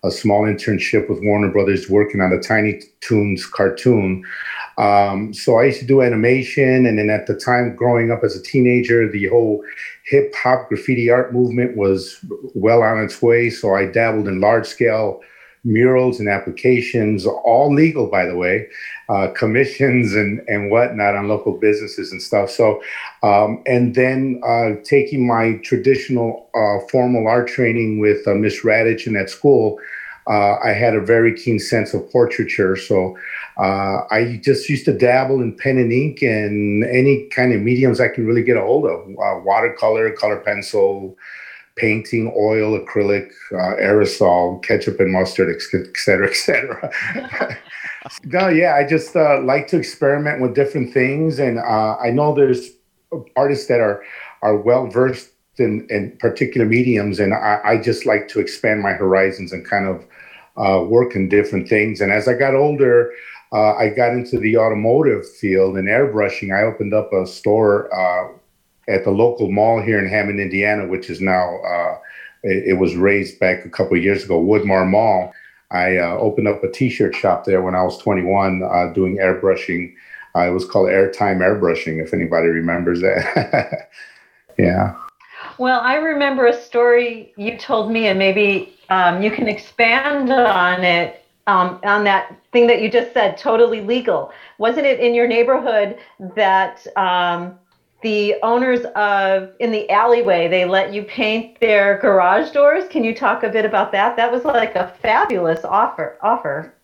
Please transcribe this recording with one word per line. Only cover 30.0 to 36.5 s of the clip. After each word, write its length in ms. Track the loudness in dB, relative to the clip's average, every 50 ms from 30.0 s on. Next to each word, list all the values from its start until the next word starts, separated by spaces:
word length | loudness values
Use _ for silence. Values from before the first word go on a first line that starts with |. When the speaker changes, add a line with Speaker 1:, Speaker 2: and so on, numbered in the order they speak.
| -16 -16 -18 -14 _
Speaker 1:
uh, 300 | -2 0 2 2 2 2 0 0
I 80 | -2
had 220 | 0 2 2 2 2
a 60 | 0
very 340 | 2 2 4 4 4 2 2
keen 240 | 0 -2 -2 -2 -2
sense 340 | -2 -2 -2 -2 -2 -2
of 180 | -6 -8 -8 -6
portraiture. 640 | 0 0 0 0 0 -6 -6 -4 -2 0 0 0 0
So, 420 | -2 -2 -2 0 0 0 -2 -6 -12 -16 -14 -14 -14 -16 -14 _ -2
uh, 460 | -2 -2 0 -2 -2 -2 -4 -4 -4 -2
I 300 | 0 0 0 -2 -4 -4
just 280 | 0 0 0 0 0 -4
used 160 | -4 -2 0
to 80 | -2 0
dabble 480 | 2 2 2 4 2 2 0 -2 -2
in 100 | -2 -4 -6 -4
pen 180 | -2 0 2
and 160 | 2 2 2
ink 300 | 2 0 0 -2 -4 -2
and 600 | -2 0 0 0 -2 -2